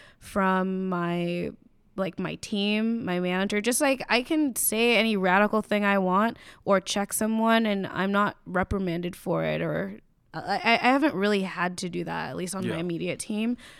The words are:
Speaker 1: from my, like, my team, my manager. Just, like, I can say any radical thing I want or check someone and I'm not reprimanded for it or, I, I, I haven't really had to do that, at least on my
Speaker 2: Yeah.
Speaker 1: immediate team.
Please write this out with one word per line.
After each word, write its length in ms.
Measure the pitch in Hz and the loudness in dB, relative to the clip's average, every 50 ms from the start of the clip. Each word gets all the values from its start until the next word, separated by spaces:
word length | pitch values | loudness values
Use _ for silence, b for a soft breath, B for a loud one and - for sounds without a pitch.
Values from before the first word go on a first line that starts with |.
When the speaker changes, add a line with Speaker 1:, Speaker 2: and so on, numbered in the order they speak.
| B B B B | B B B B
Speaker 1:
from 680 | - - - 208 190 190 190 185 185 190 190 190 190 185 | -14 -6 0 2 2 4 4 4 2 0 0 -2 -2 -2
my, 600 | 185 175 175 175 175 175 175 175 175 175 180 - - - - _ _ _ _ _ - | -2 -2 0 0 0 0 0 -2 -2 -2 -4 -6 -8 -10 -20 _ _ _ _ _ -6
like, 220 | - 190 185 175 - | -4 -4 -4 -4 -6
my 160 | 190 160 160 | -6 -6 -6
team, 680 | 170 - - - 202 196 208 208 214 220 226 233 233 - | -8 -8 -6 -2 -2 0 0 0 0 0 0 -2 -2 -2
my 140 | - 180 180 | -2 -2 0
manager. 420 | 180 180 180 185 190 196 208 208 | 0 0 0 0 0 0 0 -2
Just, 200 | 208 233 254 - | 0 0 0 2
like, 220 | 302 277 269 262 269 - | 2 2 2 0 -2 0
I 140 | 208 233 247 | 0 0 0
can 320 | - 330 311 311 277 226 | 0 0 0 0 0 0
say 420 | - - - - 220 233 240 233 | -2 -2 -2 0 2 2 4 4
any 200 | 196 220 226 220 | 4 4 2 2
radical 460 | 202 185 185 180 196 208 208 - 220 208 | 2 2 4 4 4 4 4 2 0 0
thing 220 | - 226 208 208 | 0 0 0 2
I 140 | 202 202 196 | 2 2 2
want 400 | 190 185 180 190 214 233 240 - B B B B B | 2 2 2 2 2 2 0 -4 B B B B B
or 160 | - 196 190 | 2 2 2
check 320 | 185 - - 208 202 202 - | 2 0 -2 -2 -2 -2 -2
someone 540 | - 220 214 220 220 220 226 226 226 226 | -2 -2 0 0 2 4 4 4 4 4
and 200 | 214 202 196 190 - | 2 0 -2 -2 -4
I'm 240 | - - 180 190 202 | -2 -2 0 2 2
not 240 | 202 208 202 - _ - | 2 2 0 -2 _ -10
reprimanded 720 | - 175 180 190 - - 196 190 180 165 170 175 175 170 | -4 -2 -2 0 0 0 -2 0 -2 -2 -2 -4 -6 -8
for 260 | - - - 170 165 160 | -8 -6 -4 -2 0 0
it 160 | 160 156 156 | 0 -2 -2
or, 380 | 165 165 151 160 180 196 196 220 - _ _ _ _ _ - | -2 -2 -2 -2 -4 -6 -8 -14 -18 _ _ _ _ _ -14
I, 60 | 160 - - 196 202 359 | -10 -6 -4 -4 -2 2
I, 100 | - 233 | 2 2
I 180 | - - 240 262 | 4 4 4 4
haven't 220 | 277 269 311 - | 4 4 2 2
really 280 | 175 196 208 208 196 190 | 2 2 2 2 2 0
had 340 | 185 - 180 175 180 180 180 | -2 -4 -4 -4 -4 -4 -6
to 100 | 190 180 | -8 -6
do 160 | 170 175 170 | -6 -6 -6
that, 260 | 165 165 165 156 - | -4 -6 -6 -6 -6
at 60 | 131 | -6
least 180 | 165 175 180 - | -6 -6 -6 -6
on 80 | 190 190 | -4 -4
my 80 | - - | -4 -4
Speaker 2:
Yeah. 60 | 165 | -4
Speaker 1:
immediate 380 | 165 180 170 160 170 180 - 170 | -4 -4 -4 -4 -4 -4 -6 -6
team. 380 | - - 214 208 220 226 247 - B B B B | -6 -6 -4 -2 -2 -2 -2 -4 B B B B